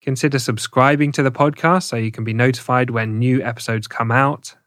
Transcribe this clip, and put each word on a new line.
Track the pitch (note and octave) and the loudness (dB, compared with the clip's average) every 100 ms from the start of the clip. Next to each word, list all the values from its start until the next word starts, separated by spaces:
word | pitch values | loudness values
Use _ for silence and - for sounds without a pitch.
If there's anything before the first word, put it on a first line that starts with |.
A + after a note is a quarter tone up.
Consider | - C3+ D3+ C#3 | -4 -2 0 0
subscribing | B2+ A2+ - - C3 C#3+ D3 | -2 -4 -2 4 4 4 0
to | C#3+ | 2
the | C3+ | -2
podcast | A#2+ D3 D3 E3 F3+ | 2 0 2 2 2
so | - A#2+ | 0 -4
you | A2+ | -4
can | A2 A2+ | -4 -4
be | |
notified | A2 B2 B2 - B2+ B2 | 0 0 0 0 0 0
when | A#2 A2 A2 | -2 -2 0
new | B2 B2+ | 2 2
episodes | A#2 A2+ - A2+ G#2+ | 0 -6 -4 -4 -6
come | - A#2 | -6 0
out | A#2 C3+ D3 - - | 2 2 0 -10 -20